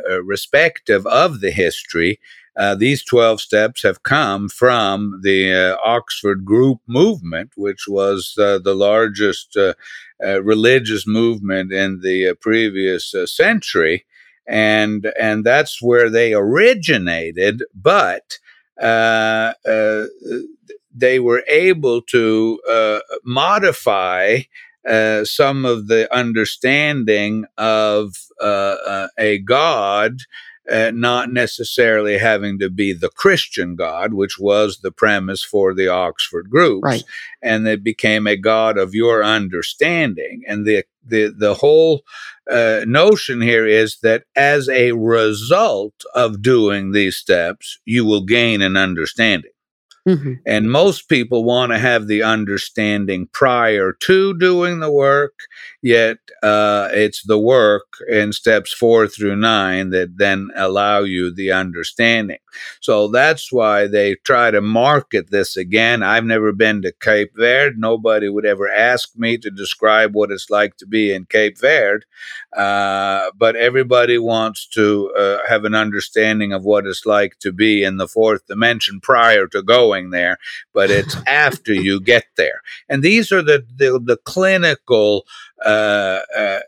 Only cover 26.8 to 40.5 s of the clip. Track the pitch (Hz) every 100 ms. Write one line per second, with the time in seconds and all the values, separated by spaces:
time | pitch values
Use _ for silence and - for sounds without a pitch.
26.8 | 151 143 110 104 104 110 104 - 110 110
27.8 | 107 104 104 - - - 104 98 98 98
28.8 | - 98 95 - 107 101 98 131 165 123
29.8 | 98 104 113 127 - - - - - 110
30.8 | 113 117 123 123 123 123 117 - 113 -
31.8 | 117 107 104 101 113 104 104 98 95 92
32.8 | 98 85 87 - 196 165 - 107 87 87
33.8 | 82 82 107 98 98 - 101 104 107 -
34.8 | 95 - 107 101 92 95 - 104 95 92
35.8 | 92 90 87 - - 85 95 143 180 196
36.8 | 139 117 - - - - 120 110 110 104
37.8 | 110 - 110 107 104 98 110 110 110 101
38.8 | 92 107 117 113 104 110 95 87 - -
39.8 | 156 170 135 82 67 - -